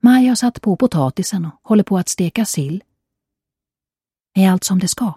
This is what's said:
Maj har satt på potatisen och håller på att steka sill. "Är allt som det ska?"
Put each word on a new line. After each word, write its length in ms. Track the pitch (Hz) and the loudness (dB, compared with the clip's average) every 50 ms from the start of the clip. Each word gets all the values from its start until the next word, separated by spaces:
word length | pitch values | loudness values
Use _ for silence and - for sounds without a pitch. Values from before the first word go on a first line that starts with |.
Maj 260 | - 240 247 254 254 254 | 6 6 6 6 4 2
har 80 | 247 | 2
satt 260 | - - 247 - - | 0 0 -2 -4 -2
på 140 | - 214 190 | -2 -2 0
potatisen 680 | - - 247 - 165 139 131 - - 185 - - 190 165 | 0 0 0 2 0 0 0 -2 -4 -6 -6 -4 -6 -6
och 140 | 160 - _ _ | -6 -10 _ _
håller 200 | - 220 214 196 | 0 2 2 2
på 140 | - 196 185 | 2 0 -2
att 120 | 180 - | -2 -4
steka 360 | - - 185 170 - - 226 | -4 -4 -4 -4 -2 -4 -6
sill. 380 | - - - 143 139 156 190 - _ _ _ _ _ _ _ _ _ _ _ _ _ _ _ _ _ _ _ _ _ _ _ _ _ _ _ _ _ _ | -4 -4 -6 -6 -6 -6 -10 -12 _ _ _ _ _ _ _ _ _ _ _ _ _ _ _ _ _ _ _ _ _ _ _ _ _ _ _ _ _ _
"Är 160 | 190 190 190 | 2 4 4
allt 140 | 185 185 - | 4 2 0
som 160 | - 196 185 | -2 -2 -2
det 80 | 196 175 | -2 -2
ska?" 260 | - - 247 214 156 | -4 -4 -6 -6 -6